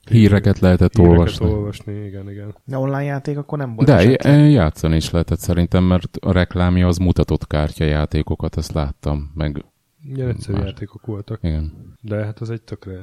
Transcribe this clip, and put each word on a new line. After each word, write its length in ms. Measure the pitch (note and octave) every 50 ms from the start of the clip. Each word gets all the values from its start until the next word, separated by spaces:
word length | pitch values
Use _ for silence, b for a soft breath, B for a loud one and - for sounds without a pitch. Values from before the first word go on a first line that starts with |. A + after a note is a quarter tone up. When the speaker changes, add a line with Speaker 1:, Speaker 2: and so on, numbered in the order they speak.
| _ -
Speaker 1:
Híreket 500 | A#2 A2+ G#2+ G2+ G2+ G2 G2+ G2+ F#2+ -
lehetett 340 | F#2+ F#2 F2+ F2 F#2 F2 -
Speaker 2:
híreket 200 | A2 F2 E2+ E2+ E2+
Speaker 1:
olvasni. 280 | E2+ - - - A2
Speaker 2:
olvasni, 580 | G#2+ G#2+ G#2 G#2 G#2 G2+ - - G#2+ G2+ G#2 G#2
igen, 240 | G2+ F#2+ G2 G2 G2+
igen. 240 | G2+ G#2 G2+ G#2 - _ _
Speaker 3:
De 120 | B2+ C3+
online 260 | C3 C3 C#3 C#3 C#3
játék 340 | C#3+ C#3+ C#3 C#3 - D3+ C#3+ C#3+
akkor 200 | C#3 - D3+ C#3+
nem 160 | C#3 A#2+ A2+
volt 120 | G#2+ -
Speaker 1:
De 80 | D3 C3
Speaker 3:
esetleg? 420 | F2 F#2 A#2+ C3 - - C#3 D3 D3 D3 D3+
Speaker 1:
j-, 40 |
játszani 440 | D3 A#2 D#2+ D2+ - - - D#2+ D#2+
is 140 | D#2+ - -
lehetett 280 | - E2+ D#2+ - E2+ -
szerintem, 460 | - - F2 F2 F2 - - F#2 F#2
mert 320 | F2+ F2+ F2 - - - -
a 120 | - F#2+
reklámja 540 | F2 F2+ F2 - - F2+ F2+ F2+ F2+ F2+ F2+
az 100 | F2+ E2+ F2
mutatott 480 | F#2 F2 - - D2+ - D#2 - -
kártya 380 | - - D2+ D2+ D2 - - E2
játékokat, 720 | D2+ D2+ D2+ D2+ - - D2+ D2 - D2+ - E2 D#2+ -
azt 160 | E2 D#2+ -
láttam, 580 | - D#2+ D2 C#2 - _ - D2 D2 D2 C#2+ C#2+ D2+
meg 300 | D#2 D2+ D2+ C#2+ - - _ _ _ _ _ _ _ D#3 C3+ C3
Speaker 2:
Ilyen 140 | C3+ B2+ B2
egyszerű 280 | G#2+ G2+ - - G2+ -
Speaker 1:
más. 80 | G2
Speaker 2:
játékok 400 | G2 - - G#2+ - - G#2+ -
voltak. 320 | A2+ G#2+ G2 - - A2+ -
Speaker 1:
Igen. 460 | - E2 D#2 D#2+ D#2 D#2 - - - F#2 - _
Speaker 2:
De 220 | - G#2+ G#2 G#2 G#2+
hát 140 | G#2 G#2+ -
az 100 | A#2 A2
egy 120 | A#2 A2
tökre, 300 | _ - G#2+ - - G2 F#2 F#2